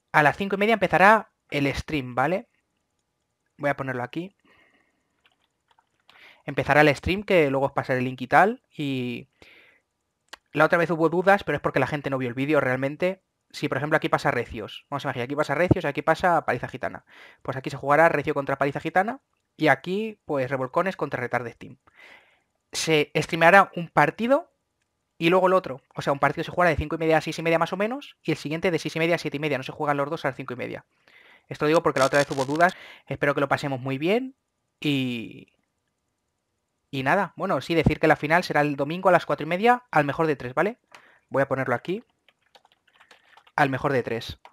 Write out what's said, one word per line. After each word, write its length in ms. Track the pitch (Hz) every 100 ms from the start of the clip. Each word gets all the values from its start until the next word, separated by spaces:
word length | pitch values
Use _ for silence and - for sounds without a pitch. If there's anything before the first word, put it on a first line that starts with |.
| _
a 120 | 156
las 120 | 147 -
cinco 200 | 196 190
y 40 |
media 140 | 208
empezará 580 | 226 180 160 190 220 - _ _
el 240 | 147 139
stream, 400 | 127 - 156 127
¿vale? 360 | 123 139 190 240 _ _ _ _ _ _ _ _ _ _ _
Voy 120 | 143
a 80 | 139
ponerlo 260 | 135 123
aquí. 320 | 120 160 185 - _ _ _ _ _ _ _ _ _ _ _ _ _ _ _ _ _ _ - _ -
Empezará 360 | 143 135 139
el 120 | 151 135
stream, 280 | - 185
que 280 | 214 185 143
luego 160 | 135 139
os 40 |
pasaré 280 | 139 135 127
el 60 | 127
link 140 | 127
y 80 | 123
tal, 360 | 143 185 247 _ -
y 540 | 143 131 123 120 135 _ - - _ _ _ _ _ _ _ - _
la 140 | 143 156
otra 140 | 175
vez 100 | 165
hubo 180 | 165 160
dudas, 360 | 170 180 202
pero 140 | - 147
es 40 |
porque 180 | 160 143
la 60 | 131
gente 240 | 151 139
no 80 | 135
vio 100 | 127
el 60 |
vídeo 260 | 120 139 147
realmente. 640 | 131 127 135 147 180 190 _ _ _
Si, 160 | - 147
por 100 | 135
ejemplo, 200 | 147 156
aquí 120 | 156
pasa 220 | 156 143
Recios, 540 | 127 113 120 107 - _
vamos 160 | 139 147
a 40 |
imaginar, 160 | 123 120
aquí 100 | 143
pasa 180 | 151
Recios, 320 | 143 180 190 156
aquí 160 | 143
pasa 420 | 147 160 185 165 -
Paliza 240 | 123 127
Gitana. 360 | 127 90 - - - - _
Pues 140 | - 123
aquí 120 | 147
se 80 | 135
jugará 320 | 139 147 165
Recio 240 | 151 139
contra 240 | 143 139 139
Paliza 220 | 143 143
Gitana, 400 | 160 180 208 269 _ _ _ -
y 100 | 151
aquí, 520 | 131 175 190 220 214 -
pues, 240 | 143 127
Revolcones 460 | 135 131 - 180 -
contra 220 | 147 131
Retarded 360 | 123 120 120 -
Team. 220 | - 131 _ _ - - _ _ _ _ _
Se 400 | - - 156 147 160
streameará 540 | 151 165 165 196 185 -
un 140 | 160
partido, 640 | - 147 - 233 277 339 _ _ _ _ _ _ _
y 100 | 165
luego 160 | 185 180
el 80 |
otro. 280 | 185 170 127 _
O 80 | -
sea, 120 | 151
un 60 | 139
partido 240 | 139 147
se 80 | 160
jugará 200 | - 175
de 60 | 147
cinco 180 | 151 160
y 20 |
media 200 | 160 156
a 40 |
seis 160 | 160 156
y 60 |
media 160 | 165 165
más 140 | 165
o 40 | 185
menos, 400 | 214 262 - -
y 80 | -
el 60 | 156
siguiente 340 | 143 160 190
de 80 | 160
seis 160 | - 165
y 40 |
media 160 | 165 165
a 40 |
siete 180 | 151 143
y 20 |
media. 200 | 156 131
No 40 |
se 80 | 135
juegan 260 | - 151 143
los 120 | 139
dos 160 | 160 143
a 40 |
las 80 | 131
cinco 160 | 131
y 20 | 123
media. 300 | 117 - - _ _ - - - _
Esto 160 | - 151
lo 20 |
digo 160 | 165
porque 160 | 165 143
la 60 | 131
otra 140 | 147
vez 120 | 143
hubo 140 | 139 135
dudas. 320 | 151 175 - - - _
Espero 300 | 135 143 143
que 60 |
lo 80 | 139
pasemos 320 | 139 143 135
muy 160 | 131 135
bien, 400 | 160 226 262 - _ _ _ _
y... 720 | 151 139 127 120 98 - - _ _ _ _ _ _ _ _ _ _ _ _ _ _
y 140 | 135
nada. 300 | 131 180 180 -
Bueno, 240 | 190 156
sí, 160 | - 165
decir 240 | 139 151
que 80 | 160
la 80 | 147
final 300 | 147 170 -
será 160 | 147
el 160 | 147 139
domingo 320 | 143 170 190
a 20 |
las 140 | 175 -
cuatro 200 | 147 151
y 40 |
media, 340 | 175 226 240 -
al 140 | 156 143
mejor 220 | 135 160
de 100 | 139
tres, 160 | 123
¿vale? 240 | 131 190 240 _ - _ _ _
Voy 140 | 131
a 80 | 139
ponerlo 260 | 135 127 120
aquí. 300 | - 196 - _ _ _ _ _ _ _ _ _ _ _ _ - _ -
Al 120 | 143
mejor 220 | 131 143
de 100 | 131
tres. 380 | 113 113 - - -